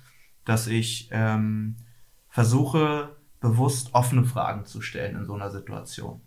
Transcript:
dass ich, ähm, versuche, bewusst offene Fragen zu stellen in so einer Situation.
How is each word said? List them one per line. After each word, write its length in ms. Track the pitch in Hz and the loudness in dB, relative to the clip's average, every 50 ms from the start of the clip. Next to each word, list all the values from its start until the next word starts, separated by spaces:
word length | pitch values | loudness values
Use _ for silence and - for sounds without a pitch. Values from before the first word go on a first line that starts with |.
| - - - - - - - - - | -20 -20 -20 -20 -20 -20 -20 -8 -2
dass 220 | - 113 113 113 | 0 0 0 2
ich, 420 | 110 113 113 113 - - - - - | 0 0 0 0 -2 -4 -8 -8 -4
ähm, 680 | - 110 110 110 110 107 107 107 107 107 107 110 113 113 - - - - - - _ - _ _ | -2 0 2 2 2 2 0 0 -2 -2 -4 -6 -8 -10 -14 -20 -20 -20 -20 -20 _ -20 _ _
versuche, 880 | - 123 117 113 123 147 - - - 160 151 151 151 147 147 - - - _ - - - | 2 4 4 6 6 4 4 4 4 2 4 4 2 0 -4 -6 -12 -20 _ -20 -8 -2
bewusst 500 | - 117 113 117 135 143 - - - - - | 0 2 4 4 4 2 2 -2 -2 0 2
offene 300 | 123 127 - 127 127 120 | 2 4 4 4 4 4
Fragen 400 | - - - - - - 104 - | 4 2 -2 -2 -2 -4 -6 -8
zu 160 | - - 110 | -12 -12 -10
stellen 340 | - - - - - 85 - | -10 -8 -6 -6 -6 -6 -6
in 80 | - 104 | -6 -8
so 80 | 92 101 | -8 -6
einer 160 | 101 101 98 | -6 -6 -6
Situation. 680 | 98 98 95 104 107 107 - - - - 113 110 - - - | -8 -10 -10 -10 -12 -12 -12 -12 -12 -12 -10 -12 -12 -14 -12